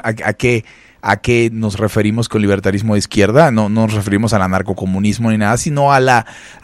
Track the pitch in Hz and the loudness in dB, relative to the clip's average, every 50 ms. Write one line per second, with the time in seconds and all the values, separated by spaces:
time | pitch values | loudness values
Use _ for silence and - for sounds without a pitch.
0 | - 113 113 113 - 107 104 - - 123 123 113 107 - - - _ _ _ _ | -2 -4 -6 -4 -4 -4 -4 -2 0 0 0 0 -2 -8 -20 -20 _ _ _ _
1 | - 98 101 101 - - 123 117 117 117 117 110 110 107 98 98 110 104 - 113 | -2 -2 -2 -2 0 0 2 2 2 0 0 -2 -4 -4 -2 -2 -4 -2 0 0
2 | 104 104 107 117 117 - - 110 104 101 98 98 95 101 95 101 104 110 107 104 | 0 0 0 0 -4 -2 -2 0 2 2 0 0 0 0 -2 0 0 0 0 0
3 | 98 - - 107 101 98 107 139 165 156 120 110 107 101 104 110 113 107 104 107 | -2 -2 0 0 0 2 4 4 4 4 4 0 0 0 0 0 0 0 0 -2
4 | 98 - 98 101 113 110 110 104 92 92 92 95 90 - 98 - - 95 95 95 | -2 0 0 0 0 0 0 0 0 0 0 -2 -2 -2 -6 -6 -4 -4 -4 -2
5 | 101 104 101 104 117 113 110 107 104 104 117 123 - 170 147 143 139 139 139 135 | -2 -2 -2 -2 -2 -2 0 0 0 0 -2 -2 -2 -4 -2 0 2 2 4 4
6 | 131 131 127 120 113 - - - - - - - | 4 4 2 2 0 -2 -12 -20 -20 -20 -20 -8